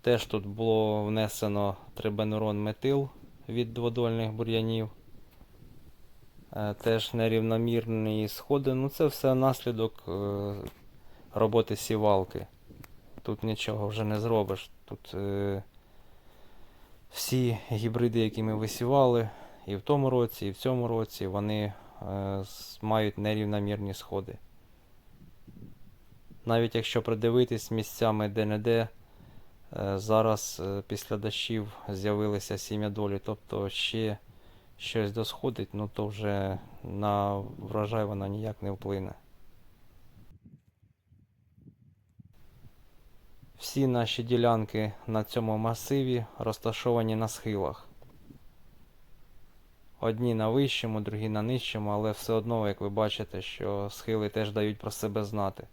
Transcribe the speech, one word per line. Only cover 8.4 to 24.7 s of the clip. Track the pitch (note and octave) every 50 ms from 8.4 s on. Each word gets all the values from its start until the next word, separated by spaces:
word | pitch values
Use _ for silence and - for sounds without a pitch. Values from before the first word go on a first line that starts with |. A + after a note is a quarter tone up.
| - - D3 C#3 C3+ C3+ C3
Ну, | B2+ C3+ C#3
це | - - E3
все | D3 - - - C3+ C3
наслідок, | C3 C3 C3+ C3 - - B2 A#2 A2 A2+ A2+ - - -
е, | - F2 G2 G2+ G2+ G2+ G2+ G2+ G2+ G2+ G2+ - - - - - - - - - - - - - - -
роботи | G#2+ A2+ A2 G#2+ A#2 A2 - A2+
сівалки. | - - - A2+ G#2+ G#2+ G#2+ G2+ F#2+ F#2 - - - - - - - - - - - - - - - - - - -
Тут | - - A2 - -
нічого | A2 G#2+ - - - G#2+ G#2+ G#2
вже | G#2 G#2+ A2 A2
не | G#2+ G#2+ G#2
зробиш. | G#2+ A#2 A2+ A2 G2+ F#2+ G2 F#2 - - - - -
Тут, | - - - - - -
е, | F#2+ G2+ G2+ G2 G2 G2+ G2+ G2 G2 G2 - - - - - - - - - - - - - - - - - - - - - - - - - - - - -
всі | - - - - B2+ B2+ B2+ A#2+ A2+ G#2+ - -
гібриди, | A2+ G#2 A2 A#2 A2 A#2 A#2+ A#2+ A2 A#2
які | A2 G#2+ - A2+ A2
ми | A2 A2
висівали, | G#2+ A2 G#2+ - - A#2+ A#2+ C3+ C#3 C3+ B2 A#2+ A#2 A2+ G#2+ - - - - - - -
і | - G2+
в | F#2+
тому | - - D3 C#3+ C3+ C3
році, | B2+ B2 A#2+ A2 - - -
і | G2+
в | F#2+
цьому | - - C3 C3 B2 A#2+
році, | A#2 A#2 A2+ A2 - - - G#2
вони, | F#2+ F#2 G2+ G#2 G#2+ G#2+ G#2+ G#2 G2+ G2+ - - - - -
е, | F#2+ - F#2+ G2 G2 G2 G2 G2
с-, | F#2+ - - - - - - -
мають | - G#2+ A2 A2 G#2+ G#2 -
нерівномірні | - G#2 G#2+ G#2+ G#2+ G#2+ G#2 G#2 G#2 G2+ G2+ G#2 G2+ G2+ G2 F#2+
сходи. | - - - F2+ G2 F#2+ - - - - - - - - -